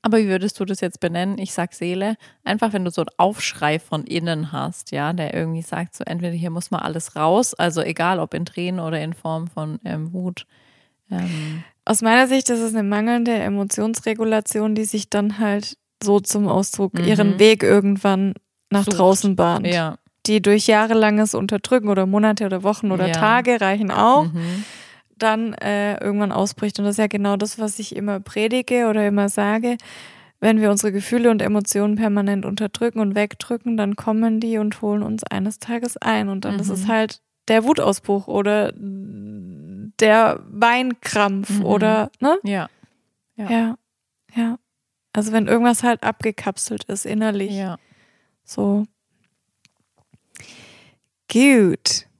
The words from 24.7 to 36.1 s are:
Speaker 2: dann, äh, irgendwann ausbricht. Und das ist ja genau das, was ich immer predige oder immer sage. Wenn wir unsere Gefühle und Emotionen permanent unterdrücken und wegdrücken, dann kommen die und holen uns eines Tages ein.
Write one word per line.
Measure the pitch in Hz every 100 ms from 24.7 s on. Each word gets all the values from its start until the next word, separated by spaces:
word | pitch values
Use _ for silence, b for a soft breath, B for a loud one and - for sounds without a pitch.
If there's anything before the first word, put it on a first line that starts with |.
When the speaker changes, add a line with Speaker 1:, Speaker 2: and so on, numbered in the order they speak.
| B B B _ _
Speaker 2:
dann, | 220 220 226 -
äh, | - 208 208 202
irgendwann | 202 208 202
ausbricht. | - 202 - 208 -
Und | 202
das |
ist | 202
ja | 214
genau | 208 202 202
das, | 208 226
was | 214 196
ich | 202 -
immer | 208 196
predige | 202 208 214 254 247 247 233
oder | 214 208
immer | 202 202
sage. | 202 202 220 240 240 B B B B B _
Wenn | 214 220
wir | 214
unsere | 202 214
Gefühle | 196 196 233 233
und | 214
Emotionen | 190 208 202 202 208 208
permanent | 220 202 196 196 190
unterdrücken | 202 208 - 233 220
und | 208 208
wegdrücken, | 208 - - 233 240 226
dann | 202 208
kommen | - 220 226 220
die | 226 220
und | 214 -
holen | 208 208
uns | 214 220
eines | - 196 196 -
Tages | - 233 240 -
ein. | -